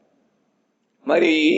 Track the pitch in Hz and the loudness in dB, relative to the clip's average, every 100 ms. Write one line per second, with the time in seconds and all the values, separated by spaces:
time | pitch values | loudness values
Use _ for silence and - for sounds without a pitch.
0 | _ _ _ _ _ _ _ _ _ _ | _ _ _ _ _ _ _ _ _ _
1 | 135 160 170 156 151 | -6 -2 0 0 0